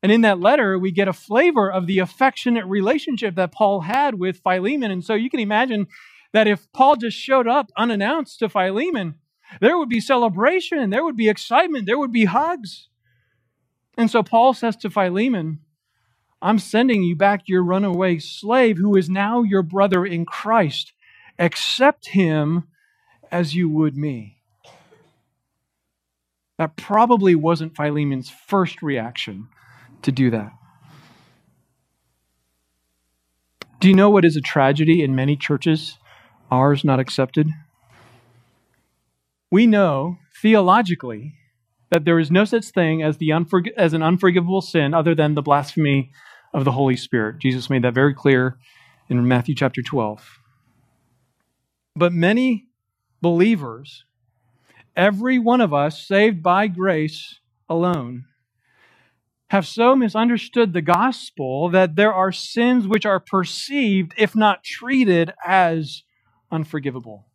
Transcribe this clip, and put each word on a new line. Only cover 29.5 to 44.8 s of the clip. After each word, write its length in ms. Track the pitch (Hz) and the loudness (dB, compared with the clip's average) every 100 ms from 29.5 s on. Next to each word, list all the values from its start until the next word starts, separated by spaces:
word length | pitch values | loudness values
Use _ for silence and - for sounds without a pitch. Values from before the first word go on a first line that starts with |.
| _ _ - - - | _ _ -20 -20 -8
to 100 | - | -6
do 180 | 135 131 | 0 0
that. 200 | 113 104 - _ _ _ - _ _ _ _ _ _ _ _ _ _ _ _ _ _ _ _ _ _ _ _ _ _ _ _ _ _ - _ | 0 -8 -18 _ _ _ -20 _ _ _ _ _ _ _ _ _ _ _ _ _ _ _ _ _ _ _ _ _ _ _ _ _ _ -20 _
Do 80 | 185 | 4
you 80 | 190 | 6
know 140 | 202 | 6
what 160 | 208 175 | 6 4
is 100 | 151 | 2
a 60 | |
tragedy 600 | 131 - 135 143 156 165 | -4 0 2 2 2 2
in 120 | 143 131 | 2 0
many 200 | 135 143 | 0 -2
churches, 640 | - 139 170 156 - - _ - _ _ _ | -2 -2 0 -2 -4 -18 _ -20 _ _ _
ours 320 | 127 139 139 | 0 2 2
not 160 | 143 131 | 0 0
accepted? 500 | 131 - 131 - 151 156 - _ _ _ _ _ _ _ _ _ _ _ _ _ _ _ _ _ _ | -2 -4 -2 0 -2 -4 -14 _ _ _ _ _ _ _ _ _ _ _ _ _ _ _ _ _ _
We 160 | 185 233 | 4 4
know 540 | 208 190 139 156 175 _ - | 4 2 0 -4 -8 _ -2
theologically 920 | 214 220 180 202 208 170 123 107 139 - _ _ _ _ _ | 2 4 6 4 2 -4 -6 -12 -14 -20 _ _ _ _ _
that 140 | 170 | -2
there 160 | 151 165 | 2 2
is 100 | 156 | 2
no 160 | 175 208 | 2 2
such 200 | 233 - | 0 -2
thing 360 | - 165 160 | -2 0 0
as, 160 | 156 156 | -2 -2
the 120 | 156 | 0
unforg-, 420 | 156 165 185 175 - | 0 0 -2 -2 0
as 160 | 170 | 0
an 100 | 160 | 2
unforgivable 580 | 160 180 185 175 170 190 | 0 2 4 2 0 -4
sin 320 | 180 170 | -2 0